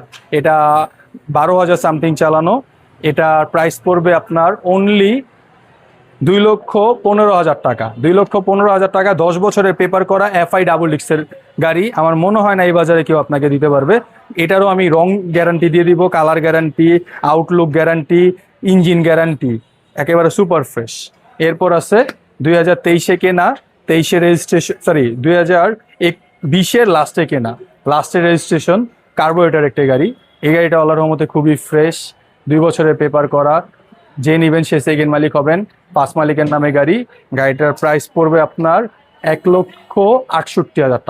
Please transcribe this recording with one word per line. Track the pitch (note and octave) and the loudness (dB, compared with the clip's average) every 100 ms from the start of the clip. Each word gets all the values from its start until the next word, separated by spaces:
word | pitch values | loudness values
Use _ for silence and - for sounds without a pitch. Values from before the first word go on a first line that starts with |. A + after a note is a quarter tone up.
| - - - D3+ | -4 -20 -6 -2
এটা | D#3 D#3 D3+ D3+ D#3 _ _ - - D3 | 0 2 2 0 -2 _ _ -18 -6 -2
বারো | D#3+ F#3 | 0 2
হাজার | F3 E3+ | 2 0
সামথিং | E3+ D#3 E3 D3+ | 0 -2 -2 0
চালানো। | D#3+ D#3 E3+ B3 - _ _ _ D#3 | 0 0 0 -2 -6 _ _ _ -4
এটার | D3+ D#3+ D#3 D#3 | 0 0 0 0
প্রাইস | E3 E3 - F#3 | -2 -2 -2 -2
পড়বে | F3 E3+ E3 | 0 2 0
আপনার | - E3 E3+ G#3 F3+ | 0 0 0 0 -2
only | F#3+ G3+ G#3 G3 C4 - _ _ _ _ _ _ _ _ - | 0 2 2 2 0 -6 _ _ _ _ _ _ _ _ -6
দুই | C3+ G3+ G#3 | 0 2 2
লক্ষ | G#3+ - G#3+ G#3+ A#3+ G3+ | 0 -2 0 0 0 0
পনেরো | G#3 G#3 F#3 | 2 2 2
হাজার | D#3+ D3 C3+ | 0 -2 -2
টাকা। | A#2 A2+ A2+ | -4 -6 -4
দুই | D3 F#3 | 0 2
লক্ষ | G3+ G#3 F#3+ | 2 -2 0
পনেরো | G3 G#3 F#3+ | 0 2 2
হাজার | F#3+ F#3+ | 0 0
টাকা, | G3 E3 | 0 0
দশ | E3+ F3 | 0 0
বছরের | G3+ G3+ F#3+ F3 | -2 0 0 0
পেপার | F3+ F#3 F#3 | 0 -2 0
করা | G3 G3+ F#3 | 0 0 -2
এফআই | E3+ F#3+ F3 | 0 0 0
ডাবল | E3 E3 | 0 -2
ডিস্কের | D3+ - D#3 D3+ - _ - | -4 -4 -4 -6 -16 _ -4
গাড়ি। | D#3+ E3 A3 A#3 | -2 0 -2 0
আমার | D#3+ D#3+ | 0 0
মনে | F3+ G#3+ | 0 0
হয় | G3+ F#3+ | 0 0
না | F3+ | 2
এই | E3+ | 2
বাজারে | E3 E3 D#3 | 2 0 2
কেউ | D#3 | 0
আপনাকে | C#3 C#3+ C#3+ | 0 -2 0
দিতে | C#3 D3 | 0 0
পারবে। | C#3 C3+ A#3 - - - - | 0 2 0 -2 -20 -12 -6
এটারও | E3 F#3+ G3+ | 0 0 2
আমি | F#3 F3+ D#3+ | 0 2 2
রং | F3 G3+ F3+ E3 | 2 -2 -2 -2
গ্যারান্টি | E3+ E3+ E3+ | 0 0 0
দিয়ে | E3+ E3+ | 2 2
দিব, | E3+ F3+ F3 | 2 0 0
কালার | D#3 D#3+ | 0 0
গ্যারান্টি, | D#3+ D#3+ D#3+ - E3 E3+ - - D3 | 0 0 0 0 2 2 -2 -6 -2
আউটলুক | D#3+ E3 F3 E3 D#3 | 0 0 0 0 0
গ্যারান্টি, | D#3+ E3 D3 F3 F3+ F3+ _ _ F#3+ | 0 -2 0 2 2 0 _ _ 0
ইঞ্জিন | F#3 E3+ E3+ E3 | 2 4 2 2
গ্যারান্টি, | D#3+ E3 D3 C3 A2+ - _ _ - | 2 0 -2 -4 -6 -10 _ _ -8
একেবারে | D3 E3+ E3 F3+ | -2 2 2 0
সুপার | F#3 E3 C3 | 0 -2 -4
ফ্রেশ। | - A2+ - - _ _ - E3 | -10 -12 -14 -18 _ _ -4 -4
এরপর | D#3+ F3+ E3+ | -2 0 0
আছে | - G#3 - - _ - | 0 0 0 -6 _ -4
দুই | C#3+ E3+ | 0 2
হাজার | E3 E3+ F3 | 2 0 0
তেইশে | F3 F3 F3+ | 0 0 0
কেনা, | F#3 F3+ F#3 C#4 _ _ - | 0 0 0 -2 _ _ -2
তেইশে | E3 D#3 F3 | 0 0 2
রেজিস্ট্রেশন, | E3+ E3+ - F3 - - - | 2 0 0 -2 -2 -6 -2
সরি, | D#3 A#2+ A#2+ | 0 0 -2
দুই | C3+ F3 | 0 0
হাজার | E3+ F3+ F#3 A3 _ - F3 E3 _ _ D3 | 2 2 0 -2 _ -6 -4 -4 _ _ -2
বিশের | F3 F3 A#3 A3 D#3+ | 0 0 2 2 2
লাস্টে | C#3+ - D#3 | 0 -2 -4
কেনা, | C#3+ A2+ A2+ - _ - | -4 -6 -10 -20 _ -4
লাস্টে | D3 - F#3 E3+ | -2 -2 0 0
রেজিস্ট্রেশন, | E3 - E3 E3 F#3+ A#3+ _ _ - | 0 -2 -4 0 -2 -2 _ _ -4
কার্বোরেটর | D#3+ E3+ E3+ D#3 D3 | -2 2 2 2 0
একটা | - C#3 | 0 0
গাড়ি। | C3 G3 C4 _ _ D3 | 0 -2 -6 _ _ 0
এই | E3 | 2
গাড়িটা | E3 D#3+ | 2 2
আল্লাহর | D#3 D#3 | 2 0
রহমতে | D#3 D#3 D#3 | 0 -2 -2
খুবই | E3 D3+ D3 - | 0 0 -2 -2
ফ্রেশ, | D3+ E3 - - - _ _ - | 0 0 -2 -14 -20 _ _ -2
দুই | D#3 E3 | 0 0
বছরের | D#3+ D#3 C#3+ | 0 0 0
পেপার | D3 D3 C#3+ C#3+ | 0 0 0 0
করা। | C#3+ D#3+ - _ _ _ _ - | 0 0 -4 _ _ _ _ -6
যে | C3 D#3+ | 0 2
নিবেন | D#3+ E3 D#3+ | 2 0 0
সে | D#3 D#3+ | -2 -2
সেকেন্ড | D3+ D3+ | -2 0
মালিক | D3 D3+ D3+ | 0 0 0
হবেন। | C#3 F3 G#3 _ _ D3+ | 0 -2 -4 _ _ -4
পাঁচ | C#3+ D#3+ | -2 -2
মালিকের | D3+ D3+ D3+ | -2 -2 -2
নামে | D3 D3 C#3+ | -2 0 0
গাড়ি। | C#3+ A3+ A#3+ _ - C3 | 0 -2 -6 _ -10 -4
গাড়িটার | C3+ C3+ D3+ - | -2 0 -2 -2
প্রাইস | D#3 D3+ - | -2 -2 -4
পড়বে | E3+ D#3+ D#3+ D3+ | -2 2 2 0
আপনার | - E3 F3+ A#3 _ _ _ | -2 0 0 -2 _ _ _
এক | D#3+ D#3 F#3 | -4 -2 0
লক্ষ | F3+ F3+ - - - G3+ B3+ - D#3+ | 0 0 -8 -8 0 2 0 -2 -6
আটষট্টি | - - - - | -4 -4 -4 -2
হাজার | C3+ A#2+ | 0 -2